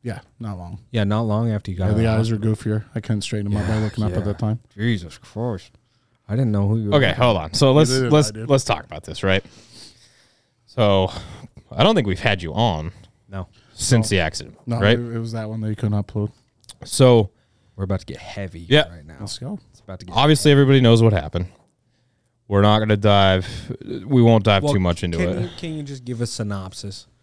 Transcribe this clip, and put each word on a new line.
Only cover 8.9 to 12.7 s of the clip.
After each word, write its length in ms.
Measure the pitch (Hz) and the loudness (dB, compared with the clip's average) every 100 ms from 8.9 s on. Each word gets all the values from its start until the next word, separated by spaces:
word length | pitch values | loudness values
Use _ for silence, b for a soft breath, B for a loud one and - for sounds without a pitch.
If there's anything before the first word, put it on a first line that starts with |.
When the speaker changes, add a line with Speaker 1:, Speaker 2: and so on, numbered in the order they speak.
| 78 | -16
Speaker 3:
this, 180 | - 76 | -14 -4
right? 220 | 98 95 - b b b b b b b b b b _ _ | 0 0 -2 b b b b b b b b b b _ _
So 440 | - 104 98 95 B B B B - _ | 0 2 4 0 B B B B -20 _
I 120 | - | 2
don't 120 | 165 | 4
think 120 | 220 104 | 4 0
we've 120 | 92 | -2
had 220 | 120 98 | -2 -2
you 100 | 87 | -4
on 380 | 98 117 | -2 0